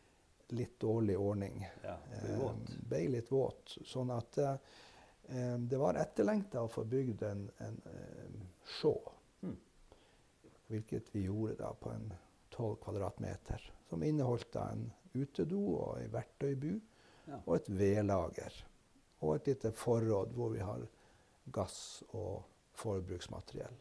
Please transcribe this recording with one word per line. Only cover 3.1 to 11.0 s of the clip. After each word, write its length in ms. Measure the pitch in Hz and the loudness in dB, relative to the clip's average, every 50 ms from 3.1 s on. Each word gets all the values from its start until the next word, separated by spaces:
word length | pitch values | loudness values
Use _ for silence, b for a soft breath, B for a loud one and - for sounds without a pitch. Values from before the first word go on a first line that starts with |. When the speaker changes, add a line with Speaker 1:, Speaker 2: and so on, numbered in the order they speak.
| 127 117 113 - | 2 0 0 2
Speaker 1:
våt, 460 | 135 135 127 120 - - - - - - - | 2 4 4 2 0 -4 -12 -14 -14 -14 -12
sånn 280 | - - 127 127 123 | -8 -4 -2 -2 0
at, 260 | 123 117 - - - - | -2 -2 -4 -2 0 2
eh, 200 | 143 139 135 135 B B B B B B B B B B B B - - | 2 2 2 -2 B B B B B B B B B B B B -14 -6
eh, 280 | 131 127 123 123 123 120 | -2 -2 0 0 0 0
det 220 | 120 120 135 131 | 2 2 2 4
var 140 | 143 175 180 | 4 4 4
etterlengtet 640 | - - - - - 208 202 214 208 196 202 - - | 4 0 0 2 4 4 4 4 2 0 0 -2 -2
å 80 | 117 113 | -2 -2
få 140 | - - 117 | -2 -4 -2
bygd 380 | 110 123 135 135 123 107 98 107 | 0 2 2 2 2 0 0 -2
en, 260 | 104 101 101 101 110 - - | -2 -2 -4 -6 -8 -10 -10
en, 220 | 113 107 110 - - | -10 -8 -8 -10 -12
eh, 520 | - - 92 - - - - - - 92 104 98 92 - - - | -12 -12 -12 -12 -12 -12 -12 -12 -12 -12 -12 -12 -14 -16 -18 -14
sjå. 280 | - - - - 151 - - - - - - - - _ _ | -12 -8 2 4 4 4 4 -2 -8 -14 -16 -20 -20 _ _
Speaker 2:
Hmm. 160 | - 180 - - - - _ - - b b b b b b b b b b _ _ - - - _ - | -8 -8 -6 -8 -12 -20 _ -20 -20 b b b b b b b b b b _ _ -20 -20 -20 _ -6
Speaker 1:
Hvilket 400 | 113 107 110 - - 117 | -4 -4 -4 -2 -4 -4